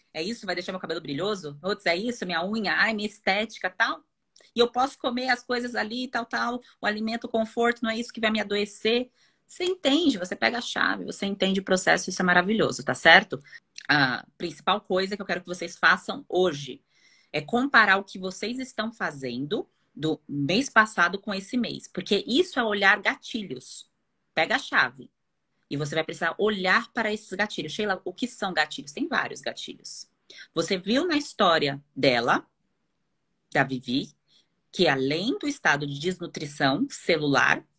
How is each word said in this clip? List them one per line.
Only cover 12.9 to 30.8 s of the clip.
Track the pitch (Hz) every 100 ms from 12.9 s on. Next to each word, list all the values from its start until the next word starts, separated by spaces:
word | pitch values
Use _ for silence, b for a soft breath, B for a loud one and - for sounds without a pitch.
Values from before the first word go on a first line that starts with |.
certo? | 127 165 180 214 - B B _ - -
A | 147 131 120 - _
principal | 170 147 - 208
coisa | - 185 190 208
que |
eu | 190
quero | 180
que | 175
vocês | 180 170 -
façam | 165 185 - 202 -
hoje | 175 185 143 143 - _ b b b b
é | 156
comparar | 147 240 277 240 208 196
o |
que | 202 190
vocês | 185 180 208 254
estão | 262 - 226
fazendo | 220 180 147 127 120 147 240 - _ _ -
do | 151 151 -
mês | 143 143 202 277
passado | 220 214 - 175 196
com | -
esse | 196 196 247
mês. | 180 - -
Porque | - - 202 -
isso | 262 359 262
é |
olhar | 226 208 196 208
gatilhos. | 208 277 - 226 185 123 - - - _ _ _ _
Pega | - 165 254
a |
chave. | - 233 123 139 - _ _ _ _ _ _
E | 143
você | 147 160
vai |
precisar | - 170 165 -
olhar | 214 202 180 214 240
para | 247 220
esses | 214 -
gatilhos. | 185 214 - -
"Sheila, | - 208 185
o | 185
que | 185 240
são | - 196
gatilhos?" | 160 151 - -
Tem | - 330
vários | 226 - -
gatilhos. | - - - - - - - _ _ B B
Você | 160 165
viu | 185